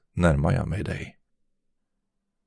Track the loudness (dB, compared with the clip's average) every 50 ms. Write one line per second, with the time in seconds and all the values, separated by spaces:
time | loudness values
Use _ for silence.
0 | _ _ _ 2 4 4 4 4 2 0 0 0 -2 -4 -6 -6 -6 -6 -6 -8
1 | -10 -14 -16 _ _ _ _ _ _ _ _ _ _ _ _ _ _ _ _ _
2 | _ _ _ _ _ _ _ _ _